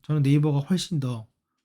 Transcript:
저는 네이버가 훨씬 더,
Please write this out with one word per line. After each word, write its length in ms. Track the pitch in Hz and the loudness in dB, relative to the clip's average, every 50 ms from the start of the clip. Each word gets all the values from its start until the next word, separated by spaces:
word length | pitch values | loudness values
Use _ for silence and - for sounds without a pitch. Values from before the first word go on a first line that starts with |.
| _ | _
저는 200 | - 151 151 139 | -4 0 0 2
네이버가 380 | 139 143 151 147 156 143 139 | 4 4 4 4 2 0 0
훨씬 400 | 139 - 185 175 - - 180 147 | 0 0 -2 -2 -2 -4 -4 -4
더, 280 | 127 123 120 113 110 - _ _ _ _ _ _ _ | -4 -4 -6 -8 -10 -16 _ _ _ _ _ _ _